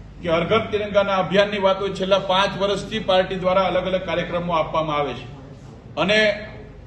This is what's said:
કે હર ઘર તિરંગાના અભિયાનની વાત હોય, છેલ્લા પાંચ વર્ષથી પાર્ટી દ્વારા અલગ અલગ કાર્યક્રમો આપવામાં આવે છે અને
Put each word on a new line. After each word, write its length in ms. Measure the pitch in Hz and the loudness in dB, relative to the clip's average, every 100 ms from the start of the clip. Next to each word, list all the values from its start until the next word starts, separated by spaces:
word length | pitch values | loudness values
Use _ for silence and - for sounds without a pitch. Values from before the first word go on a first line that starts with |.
| - - | -18 -10
કે 60 | 170 | -2
હર 160 | 165 | 0
ઘર 140 | 170 220 | 2 0
તિરંગાના 560 | 214 208 208 202 196 | 0 -4 0 2 2
અભિયાનની 440 | 190 165 190 202 208 | 0 2 2 2 2
વાત 220 | 190 190 | 2 2
હોય, 100 | 196 | -2
છેલ્લા 280 | 175 190 196 | -4 2 2
પાંચ 400 | 190 185 202 185 | 4 2 2 0
વર્ષથી 400 | 196 196 - 214 | 0 0 -4 -4
પાર્ટી 360 | 196 185 175 | 2 2 2
દ્વારા 260 | 185 185 190 | 0 2 2
અલગ 260 | 185 175 180 | 4 0 0
અલગ 200 | 185 170 | -2 -2
કાર્યક્રમો 460 | 165 170 175 170 | -2 -2 -4 0
આપવામાં 440 | 165 156 160 156 147 | 0 0 0 0 0
આવે 180 | 143 | -2
છે 100 | 120 - - - - - - - - | -4 -12 -16 -16 -18 -18 -18 -10 -2
અને 500 | 175 214 214 202 - - - - | 2 4 4 0 -8 -14 -16 -18